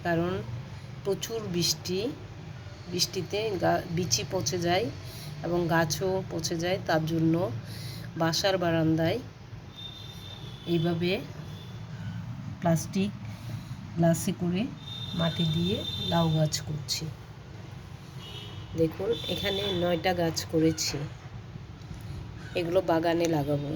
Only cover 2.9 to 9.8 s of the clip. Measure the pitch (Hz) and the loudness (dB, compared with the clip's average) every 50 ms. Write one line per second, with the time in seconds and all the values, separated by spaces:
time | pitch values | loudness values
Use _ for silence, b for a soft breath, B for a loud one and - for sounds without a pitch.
2.9 | 175 180 180 - - 196 165 151 - 202 220 226 208 175 160 165 170 170 - - | 0 0 0 2 0 -4 -4 -2 -2 0 0 0 0 2 4 4 4 4 2 0
3.9 | 165 160 185 - - - 202 - - 185 170 - 185 180 170 170 175 185 226 269 | 0 0 0 2 2 0 0 0 -2 0 0 0 0 0 2 4 4 4 4 2
4.9 | 302 - B B B B B B B B - 170 170 175 175 165 165 165 170 160 | -2 -6 B B B B B B B B -2 0 2 2 4 6 6 6 6 4
5.9 | - - 190 190 185 190 185 - - 170 160 - 185 165 165 175 185 190 180 - | 2 0 2 2 2 2 0 -2 -4 -4 -2 -2 -2 0 2 0 0 0 2 4
6.9 | 170 160 160 156 165 165 160 160 160 165 180 214 240 - B B B B B B | 4 4 4 2 2 4 6 6 6 6 4 2 -2 -4 B B B B B B
7.9 | B B B B - 160 165 165 165 - - 196 190 190 180 170 165 165 160 160 | B B B B -2 0 2 2 2 4 4 4 4 4 4 4 4 6 6 6
8.9 | 160 160 160 165 190 240 262 - - - - - - - - - - - | 6 6 4 4 2 2 -2 -6 -12 -14 -16 -14 -14 -14 -14 -14 -14 -12